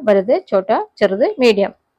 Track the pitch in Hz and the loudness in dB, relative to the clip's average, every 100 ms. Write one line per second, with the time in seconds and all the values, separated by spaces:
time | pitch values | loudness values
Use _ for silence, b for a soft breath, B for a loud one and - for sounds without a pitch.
0 | 240 196 190 320 - 196 190 247 427 _ | 0 0 2 -2 -2 -4 -2 -4 -4 _
1 | 208 196 311 415 247 202 190 - _ | -2 0 -2 0 0 2 -2 -6 _